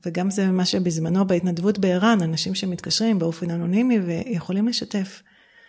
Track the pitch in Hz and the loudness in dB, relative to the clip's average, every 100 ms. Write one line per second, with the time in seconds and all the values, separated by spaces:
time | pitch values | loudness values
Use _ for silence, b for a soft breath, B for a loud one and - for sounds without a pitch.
0 | 175 170 190 196 190 185 180 196 180 160 | -8 -2 -2 0 2 2 2 0 0 0
1 | 165 180 196 175 185 170 190 202 190 180 | 0 2 2 2 0 0 0 2 2 2
2 | 214 220 165 160 - 190 190 175 - - | 4 4 2 -2 -4 -4 -4 -6 -4 0
3 | 226 202 165 165 170 170 170 196 254 226 | 2 2 0 -2 -4 -4 0 2 4 2
4 | 175 170 262 185 - 190 226 240 - 202 | 0 -4 -4 -4 -2 0 0 -2 -4 -4
5 | 190 - _ b b b | -4 -8 _ b b b